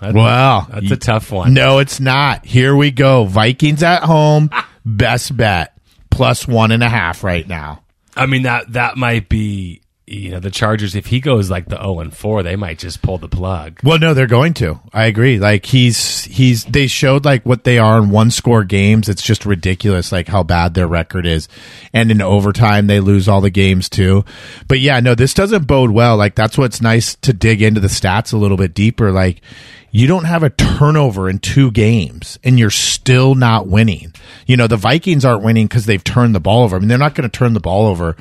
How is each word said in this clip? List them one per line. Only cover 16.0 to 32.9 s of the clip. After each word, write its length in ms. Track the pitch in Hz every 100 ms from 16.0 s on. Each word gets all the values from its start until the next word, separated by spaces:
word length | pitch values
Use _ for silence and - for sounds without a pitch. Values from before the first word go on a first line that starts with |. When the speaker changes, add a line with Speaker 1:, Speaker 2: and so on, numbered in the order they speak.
| - -
Speaker 2:
he's, 400 | - - 131 117
they 240 | - 143 135
showed, 360 | - 135 143
like, 220 | 143 131 120
what 160 | 120
they 160 | 123 120
are 180 | 110 113
in 120 | 104
one-score 540 | 104 113 - 123 113
games. 440 | 95 98 101 110 107
It's 140 | 95
just 240 | - 107 104
ridiculous, 640 | 95 92 95 104 92 -
like, 160 | 92 82
how 160 | 95
bad 320 | 82 87 85
their 140 | 87 87
record 380 | 85 80 92 85
is. 200 | 80 - - - - -
And 180 | 113 113
in 100 | 107
overtime, 680 | 95 101 101 98 113 104 101
they 100 | 101
lose 300 | 98 101 95
all 120 | 98
the 100 | 98
games, 380 | 98 95 92 -
too. 360 | - 92 98 - - - - -
But, 140 | 131
yeah, 180 | 139 127
no, 160 | 123
this 180 | 117 131
doesn't 360 | - 202 214 131
bode 240 | 139 123
well. 240 | 104 120 107
Like, 180 | 104
that's 240 | - 110 -
what's 240 | 127 -
nice 320 | 113 113 - -
to 100 | -
dig 300 | 101 110 107
into 180 | 107 107
the 60 | 98
stats 460 | - 95 101 -
a 40 | 110
little 200 | 104 95
bit 180 | 92
deeper. 380 | 82 107 - 107
Like, 280 | 95 92 - - - - - _
you 140 | 110 131
don't 160 | 185
have 180 | 165 165
a 80 | 151
turnover 800 | - - - 147 151 135 95 95
in 80 | 95
two 320 | - 139 135
games, 680 | 110 107 117 71 80 - -
and 160 | 131 127
you're 120 | 107
still 640 | - -